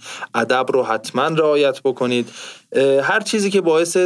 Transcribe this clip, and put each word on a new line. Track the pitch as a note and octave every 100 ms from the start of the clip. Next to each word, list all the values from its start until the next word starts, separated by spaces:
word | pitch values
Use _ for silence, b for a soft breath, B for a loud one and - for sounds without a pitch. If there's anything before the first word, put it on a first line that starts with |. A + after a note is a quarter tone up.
| B B B
ادب | A2+ A#2 B2+ C3
رو | C3+
حتماً | A2+ A2 - A#2+ D3+
رعایت | D#3+ D#3 D3 C#3 B2+
بکنید. | C3+ B2 B2 B2 A#2 B B B B
اه، | - C#3 C3+
هر | C3+ G#3+
چیزی | G#3 A3 G3
که | G3
باعث | E3 D#3+ E3+ F#3